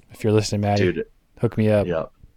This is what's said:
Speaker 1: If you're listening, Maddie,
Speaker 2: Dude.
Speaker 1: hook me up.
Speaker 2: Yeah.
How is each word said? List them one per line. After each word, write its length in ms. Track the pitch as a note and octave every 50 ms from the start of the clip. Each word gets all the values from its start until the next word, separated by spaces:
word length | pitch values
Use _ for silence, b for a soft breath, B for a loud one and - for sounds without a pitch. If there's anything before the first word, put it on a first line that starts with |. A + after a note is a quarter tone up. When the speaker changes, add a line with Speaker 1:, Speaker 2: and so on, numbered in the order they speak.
| _ -
Speaker 1:
If 120 | - - -
you're 100 | A2 G#2
listening, 280 | G#2+ G#2 - - G#2
Maddie, 300 | G#2 G2+ G2+ G2+ F#2+ F2+ E2
Speaker 2:
Dude. 120 | D#2 - - _ _ _ _ _ -
Speaker 1:
hook 180 | - A2+ -
me 120 | - G#2+ G#2+
up. 180 | G#2+ G#2 G2
Speaker 2:
Yeah. 180 | F2 E2+ D#2+ D#2 - _ _ - - _